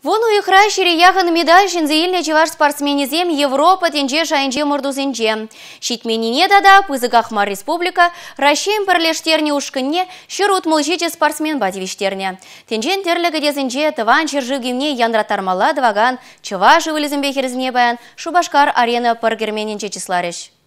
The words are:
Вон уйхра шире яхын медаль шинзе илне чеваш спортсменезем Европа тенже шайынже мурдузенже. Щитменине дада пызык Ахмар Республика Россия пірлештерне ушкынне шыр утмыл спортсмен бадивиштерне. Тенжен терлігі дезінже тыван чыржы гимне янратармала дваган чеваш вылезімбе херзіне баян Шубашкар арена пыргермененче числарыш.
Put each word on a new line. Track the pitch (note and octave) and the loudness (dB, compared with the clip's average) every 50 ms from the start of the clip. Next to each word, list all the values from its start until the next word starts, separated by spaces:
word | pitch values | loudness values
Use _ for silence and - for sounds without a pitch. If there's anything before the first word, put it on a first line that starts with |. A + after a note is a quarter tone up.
Вон | _ C#4 F#4 A4 A4+ | _ -2 -2 0 2
уйхра | A#4 G#4 G#4 G4 F#4 F#4+ F#4+ G#4 G#4+ | 2 2 2 2 4 6 6 6 6
шире | G4 - F#4+ F4+ E4+ | 4 0 0 0 2
яхын | D#4+ E4+ F4+ F#4+ F#4+ F#4 F4 E4 | 6 4 4 6 4 2 2 2
медаль | E4 E4+ C4+ E4 F4+ G4+ F#4+ | 0 2 6 6 6 6 4
шинзе | E4+ F4 D#4+ C#4+ D4+ D#4 E4 | 0 -2 -2 0 0 0 0
илне | F4+ F#4 F4+ D#4+ | 0 -2 -2 -2
чеваш | D4 D#4 D4+ D#4+ D#4+ | 0 2 2 2 0
спортсменезем | D#4+ - D4+ D4 D4 - C#4 C#4+ C#4+ C#4+ C#4+ B3+ C4+ D#4+ F4+ F4 | 0 0 0 0 0 0 -2 -2 0 -2 -2 -2 -2 -2 -2 0
Европа | E4 C#4 C#4+ C#4 B3+ C#4 D4 E4+ F#4+ F#4 F4+ E4+ | 0 0 0 0 0 2 4 4 4 4 2 -2
тенже | D4 D4+ C#4+ C4 B3+ D#4 E4 | -2 0 -2 -2 -2 -2 -2
шайынже | D4+ D#4+ C#4+ C4+ C#4 A#3+ C#4 D4+ | 0 0 -2 -2 -2 -2 -2 -2
мурдузенже. | C#4+ C#4+ C#4+ B3+ C#4 C4+ C4+ C#4 C#4 C4+ A3 A3+ A3 A3 A3 A3 A3 _ - - - - - | -2 -2 -2 -2 -4 -4 -4 -4 -4 -4 -2 -2 -2 -2 -2 -6 -12 _ -20 -20 -20 -20 -12
Щитменине | - - A#3+ G#3+ _ A#3 A3+ A3+ A3+ A3+ A#3 C#4 F4 G4 | -8 -8 -8 -6 _ -4 -4 -2 -2 -2 0 0 2 4
дада | G4+ G4+ G4+ G4 G4 G4 G4 G4 | 4 4 6 8 6 6 6 2
пызык | C#4+ C4 A3+ A#3+ A3 | -4 -4 -4 2 2
Ахмар | A#3 A3 - A3+ G#3+ G3+ G3+ | 2 0 2 -2 -2 -2 -2
Республика | G3+ F#3+ - - D#4 F4 F4 F4+ F4 F4+ F4 F4 F4 - - - - - | -2 -8 -6 -6 -4 -2 -2 -4 2 2 2 2 2 -4 -20 -20 -8 0
Россия | C4+ C#4+ D4 D4 - - G#4 G#4+ G4+ | 2 2 2 2 0 -2 -2 -2 0
пірлештерне | G4 F4+ F4+ E4 D#4+ D#4+ D#4 - E4 D#4+ D#4+ D4+ D4+ | 0 0 2 2 0 -2 -2 -2 0 0 0 0 0
ушкынне | D4 C#4+ C4+ - - C#4 B3+ C4+ D4+ F4 F#4 F#4 - - - _ | -2 -2 -4 -4 -6 -6 -4 -2 -2 -4 -4 -6 -8 -20 -18 _
шыр | - - F#4+ G4+ | -6 -2 0 0
утмыл | G4 F#4 F4+ E4 D#4 D#4 | 0 0 0 0 0 0
спортсмен | D4 C#4+ F4+ E4+ F4 E4+ - - D#4+ D4+ D4+ - D#4 D#4 D#4 C#4 | 0 0 -2 -2 -4 -6 -2 0 -2 -2 0 -2 -4 -4 -2 -2
бадивиштерне. | A3 F#3+ F#3 G3 F#3 F#3 - - G3+ F#3+ G3 F#3+ F#3+ F#3+ F#3 F#3+ - - - - _ _ | -2 -4 -4 -6 -8 -10 -8 -4 -4 -4 -4 -4 -6 -6 -8 -8 -16 -20 -20 -20 _ _
Тенжен | A#3 A3 A3 C#4+ F#4+ G4 G4 | -6 -4 -2 -2 -4 -2 -2
терлігі | F4 E4+ F4 E4+ E4+ D#4 D#4 | -2 -2 0 -2 -2 -2 -2
дезінже | C#4+ D4 C#4+ C#4+ C#4 C4 A3+ C4 D4+ D#4 | -2 -2 -2 -2 -4 -4 -4 -2 -2 -2
тыван | D4+ D4+ A3+ G#3 B3 D4 D#4+ D4 | -2 -2 0 2 2 2 2 0
чыржы | - C#4+ C4 A#3 C4+ C#4 | -4 -4 -4 -4 -6 -4
гимне | A#3 B3+ B3 B3 C#4 D4+ D4 | -4 -4 -4 -4 -4 -4 -2
янратармала | A#3 A#3+ A3+ A#3 A3 G#3 - A3 G3 F#3+ F#3 F#3 F#3 G#3 C#4 D#4+ | -2 -2 0 0 -2 -2 0 -2 -4 -2 -2 -2 0 0 0 0
дваган | C#4+ C4+ A#3 G#3 G3+ A3 B3 C4 B3 - - - _ | 2 0 0 2 2 0 0 0 -4 -10 -20 -20 _
чеваш | _ - G#3 F3+ F#3 A3+ D4 E4+ D#4+ D#4+ | _ -10 -6 2 6 6 6 6 4 0
вылезімбе | D#4 D#4 D4 D4 C#4+ C#4+ C#4 C#4 C4+ | -4 -2 -2 -2 -4 -2 -2 -2 -2
херзіне | C#4 C4 C4 B3 B3+ B3+ B3+ A#3+ | -2 -4 -4 -4 -4 -4 -2 0
баян | B3 B3 A#3+ A#3+ A#3+ - - _ | 2 2 2 0 -4 -8 -20 _
Шубашкар | - - E4+ D4 F4 E4+ - - C#4+ C#4+ D4 - | -12 -10 -2 -2 -2 -2 2 2 2 2 4 2
арена | - B3 A#3 A#3+ A#3+ A#3+ A#3+ A#3 | 0 0 0 0 0 0 0 -2
пыргермененче | A3+ - A3+ A3 G#3+ A3 G#3+ G#3+ G#3+ G#3+ G#3+ G#3+ G#3 G#3+ G3+ | 0 0 -2 -2 -2 -4 -6 -4 -6 -6 -6 -6 -8 -8 -10
числарыш. | - G3 F3+ - F#3+ F3 F3 F3 E3+ - - - _ _ _ | -10 -10 -8 -4 -4 -2 -2 -4 -8 -10 -16 -18 _ _ _